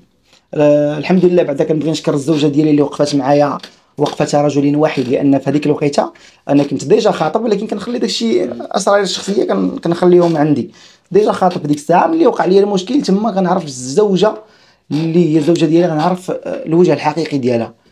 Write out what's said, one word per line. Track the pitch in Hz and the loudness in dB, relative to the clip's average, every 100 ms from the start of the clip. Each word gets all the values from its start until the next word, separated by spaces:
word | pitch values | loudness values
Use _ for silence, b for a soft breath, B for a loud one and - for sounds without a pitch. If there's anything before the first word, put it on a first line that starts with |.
| _ _ b b b | _ _ b b b
آه، | - 190 147 147 151 | 0 4 4 0 -2
الحمد | 147 185 | 0 2
لله، | 180 180 | 4 2
بعدا | 151 139 | 0 -2
كنبغي | 156 156 151 | -2 -2 -2
نشكر | 156 - | -4 -2
الزوجه | 147 131 156 147 | -2 0 0 0
ديالي | 139 156 | 2 2
اللي | 147 | 2
وقفات | 139 - 143 | 0 0 -2
معايا، | 143 131 147 147 - - b b - | 0 2 2 2 -2 -12 b b -4
وقفت | 143 - 147 | -4 -2 -2
رجل | 147 147 139 143 147 | 0 0 0 0 2
واحد، | 151 - 120 | 0 0 -2
لان | 135 139 139 | 0 2 2
في | 139 | 0
هذيك | 143 147 | -2 0
الوقيته | 135 147 143 339 - b b - | 0 0 -2 -4 -6 b b 0
انا | 143 | 0
كنت | 143 135 | 0 -4
ديجا | 135 220 208 | 0 2 2
خاطب، | - 156 - | 0 -2 -2
ولكن | 226 196 220 | -2 -4 -4
كنخلي | 214 - 247 | -8 -6 -6
داك | 226 | -4
الشيء | - 233 - - - | -4 -2 -2 -4 -8
اسراري | - - 196 202 | -6 -4 0 0
الشخصيه | 190 - - 208 | 0 -6 -4 -2
كن-، | - 196 180 - | -2 0 -2 -4
كنخليهم | 170 170 180 180 170 160 | -4 0 4 4 4 2
عندي. | 151 135 113 b b b b | 0 0 -4 b b b b
ديجا | 180 220 | 0 2
خاطب | 196 185 180 147 | 2 0 0 -2
ديك | 147 | -4
الساعه، | - 175 330 | 0 2 2
ملي | 165 269 | 2 2
وقع | - | 2
لي | 170 196 | 2 2
المشكل | 202 196 185 247 | 2 -2 -2 -2
تما | - 190 226 | 0 0 0
كنعرف | 190 180 185 | -2 -2 -2
الزوجه | 151 131 127 151 214 185 208 - b b b b - | -4 -12 -4 0 2 2 0 -2 b b b b -6
اللي | 143 165 165 160 | -4 0 2 2
هي | 156 | 2
الزوجه | 147 160 | 2 2
ديالي، | 160 165 175 | 2 2 2
غنعرف، | 156 170 185 - | 0 -2 -2 -6
آه، | - | -8
الوجه | - - - 165 175 | -6 -8 -2 2 4
الحقيقي | 143 151 151 151 143 | 2 0 -4 -4 -2
ديالها، | 123 117 110 - _ | 0 -2 -4 -10 _